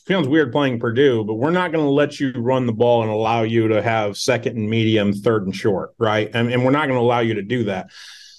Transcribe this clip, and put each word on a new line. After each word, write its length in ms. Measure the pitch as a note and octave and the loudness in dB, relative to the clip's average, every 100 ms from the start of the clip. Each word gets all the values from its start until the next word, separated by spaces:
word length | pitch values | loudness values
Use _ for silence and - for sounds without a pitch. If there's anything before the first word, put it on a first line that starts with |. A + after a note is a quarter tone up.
| - | -4
sounds 220 | F#3+ C3+ | -2 2
weird 240 | D#3 C#3 | 2 2
playing 260 | D3 C#3 A#2+ | 0 0 0
Purdue, 460 | A#2+ A#2 C#3+ A#2 | -2 2 4 2
but 100 | G#2 | -2
we're 160 | A2 D3 | -2 0
not 220 | F3+ F3+ | 0 0
gonna 180 | D#3+ C#3+ | 0 0
let 300 | C#3 D3 D3 | 2 0 -2
you 120 | C#3 B2 | -6 -2
run 300 | A#2 C3 B2 | 0 0 0
the 60 | |
ball 300 | A2+ A#2+ A#2+ | 0 2 2
and 80 | A2 | 0
allow 320 | G#2+ A2 A#2 | -2 0 0
you 240 | A2 A2+ A2 | 0 2 2
to 160 | G#2+ | 2
have 340 | A2+ A2+ G#2 G2 | 0 0 -2 -4
second 400 | - A#2 A#2+ A#2 | -2 -2 -2 -4
and 140 | G#2+ | -2
medium, 420 | A2+ A2+ A2 G2+ | 0 2 2 2
third 320 | G2+ A#2+ A2 | 0 0 0
and 120 | F#2+ F#2+ | -2 -4
short, 380 | A2+ F2+ D#2 - | -2 -2 -4 -2
right? 320 | A2 G#2+ G#2 | 0 0 0
And, 200 | B2 A#2+ | -2 0
and 120 | B2 | 0
we're 60 | B2+ | 2
not 160 | C#3+ D3 | 2 0
gonna 140 | B2+ | 0
allow 180 | A#2+ A#2+ | 2 2
you 160 | A2+ | 0
to 80 | G#2+ | -2
do 220 | G2 B2 | -4 -4
that. 260 | G#2 F#2 - - - - - | -2 -4 -8 -16 -20 -20 -20